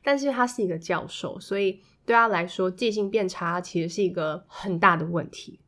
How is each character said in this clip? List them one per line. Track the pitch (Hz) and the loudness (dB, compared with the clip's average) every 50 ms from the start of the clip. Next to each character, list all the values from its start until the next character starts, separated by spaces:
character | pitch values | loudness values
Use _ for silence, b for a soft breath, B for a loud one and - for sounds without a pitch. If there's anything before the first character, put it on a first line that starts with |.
但 | _ 285 285 277 | _ 2 2 2
是 | 277 285 | 2 0
他 | 262 240 240 | 2 2 0
是 | 240 - - | 0 0 -2
一 | 208 180 | -2 -2
个 | 165 165 | -2 -4
教 | - - 175 160 - | -2 -2 -2 -2 -2
授， | - - - - - - - | -8 -10 -8 -8 -8 -8 -10
所 | - - 196 202 | -8 -4 -2 0
以 | 202 190 190 b b b b b _ | 0 0 -2 b b b b b _
对 | - 233 | 4 6
他 | 233 233 226 | 6 6 6
来 | 202 170 175 | 2 0 0
说 | 180 - - 190 185 | -2 -2 0 0 0
记 | 185 - 247 226 | 0 0 0 0
性 | 208 214 202 196 | 0 0 -2 0
变 | 202 220 196 185 | 0 0 0 0
差 | - - 180 170 175 180 | -4 -4 -4 -2 -2 -4
其 | 185 - - 175 | -6 -4 -4 -2
实 | 160 170 | -2 -2
是 | 165 - | -2 0
一 | 202 180 | -2 0
个 | 180 175 156 156 151 165 - | 0 -2 -4 -4 -4 -6 -10
很 | _ - - - 202 180 165 | _ -16 -8 -4 -4 0 4
大 | 185 190 175 | 6 6 6
的 | 165 165 | 4 0
问 | 165 170 165 - - | -2 -2 -4 -4 -4
题 | - - - - - _ _ | -12 -16 -18 -18 -20 _ _